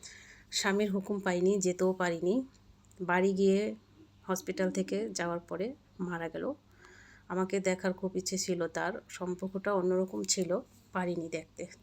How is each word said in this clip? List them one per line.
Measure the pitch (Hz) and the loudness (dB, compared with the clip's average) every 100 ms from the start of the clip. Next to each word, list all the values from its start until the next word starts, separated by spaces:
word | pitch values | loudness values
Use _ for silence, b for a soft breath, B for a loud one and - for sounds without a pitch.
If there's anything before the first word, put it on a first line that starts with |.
| B B B B - | B B B B -8
স্বামীর | - 208 196 208 | -2 2 2 2
হুকুম | 196 196 202 | 0 -2 -2
পাইনি, | 196 180 185 202 | 0 4 4 4
যেতেও | 180 180 185 | 2 2 2
পারিনি। | 185 180 170 180 240 262 - - - - - | 2 0 0 2 2 -2 -10 -20 -20 -20 -6
বাড়ি | 175 180 196 | 2 4 4
গিয়ে | 190 196 196 214 220 - - - - | 6 6 4 2 -4 -14 -20 -20 -12
হসপিটাল | - 180 - 185 185 | -4 -4 -2 -2 0
থেকে | 190 190 196 220 | 0 -2 -2 -2
যাওয়ার | 185 175 170 - | -2 -2 -2 -4
পরে | 170 214 285 - - | -4 -4 -6 -14 -6
মারা | 180 170 165 | -4 -4 -4
গেল। | 165 165 294 _ B B B B B - | -4 -6 -6 _ B B B B B -4
আমাকে | 180 190 196 | -2 0 0
দেখার | 190 185 190 | 0 0 0
খুব | 180 185 185 | -2 -4 -4
ইচ্ছে | 180 185 | -4 -2
ছিল, | - 175 165 | -2 -2 -2
তার | 165 165 - - | -2 -2 -4 -10
সম্পর্কটা | - 180 180 190 190 202 | -8 -6 -4 -6 -4 0
অন্যরকম | 196 180 185 185 208 | 2 4 2 0 -2
ছিল, | 190 - 170 185 - - - | -2 0 0 -2 -4 -16 -10
পারিনি | 190 180 175 165 | -4 -2 -2 -4
দেখতে। | 165 156 - 175 - | -8 -10 -12 -14 -12